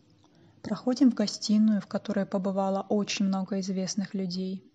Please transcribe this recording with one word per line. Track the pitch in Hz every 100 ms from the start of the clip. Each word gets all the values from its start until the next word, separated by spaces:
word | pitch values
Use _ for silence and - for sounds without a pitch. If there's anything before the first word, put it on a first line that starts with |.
| _ _ _ _ - _
Проходим | - 214 254 254 254
в |
гостиную, | - 202 - - 214 220 202
в | -
которой | 196 - 196
побывало | 190 196 196 190 190 196 -
очень | 214 202 - 196
много | 190 185 196
известных | 190 185 180 - 190
людей. | 196 180 185 185 190 -